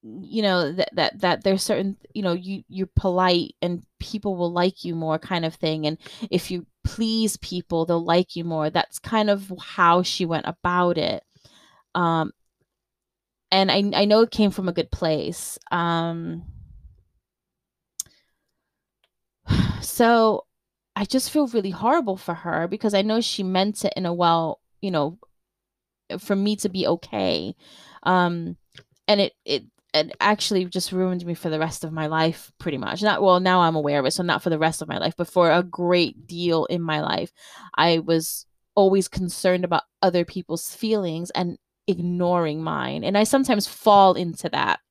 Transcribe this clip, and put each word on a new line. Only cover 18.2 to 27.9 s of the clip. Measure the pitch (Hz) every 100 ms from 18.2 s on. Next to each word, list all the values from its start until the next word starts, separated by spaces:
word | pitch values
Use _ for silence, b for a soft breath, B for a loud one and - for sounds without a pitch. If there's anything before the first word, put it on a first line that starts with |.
| _ _ _ _ _ _ _ _ _ _ _ _ -
<sighs> | - - -
so | - - 233 233 226 208 - _ _ _ _ -
I | 202
just | 262 -
feel | 302 277
really | 233 196
horrible | 170 226 330 233 190
for | -
her | 170 185 170 175
because | 208 220
I | 202
know | 208 220
she | 233 -
meant | 190 185 202 202 208
it | -
in | 180
a |
well, | 175 170 165 165 - _ _
you | 196
know, | 170 147 180 _ _ _ _ _ _ _ _ _ 190
for | - 196
me | 202 208
to | 202
be | 185 -
okay. | 170 - 107 - 85 92 - B B B